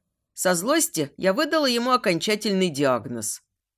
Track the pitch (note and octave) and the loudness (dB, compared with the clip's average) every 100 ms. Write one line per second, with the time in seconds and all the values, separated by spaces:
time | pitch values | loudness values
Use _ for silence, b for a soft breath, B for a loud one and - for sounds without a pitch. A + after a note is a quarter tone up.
0 | _ _ _ - F#3 E3+ G#3+ D#4+ - D#3+ | _ _ _ -4 0 0 0 0 0 -4
1 | C#3 - F#3 G3+ D#4 D#4+ C4+ A#3+ B3 B3 | -6 -2 0 0 0 2 2 0 2 2
2 | A3 E3 A3 G#3+ A3 F#3+ F#3 C3+ C#3 A#2+ | 2 0 0 -2 0 0 0 2 2 2
3 | C#3+ A#2+ G#2 - _ _ _ | -2 -8 -8 -10 _ _ _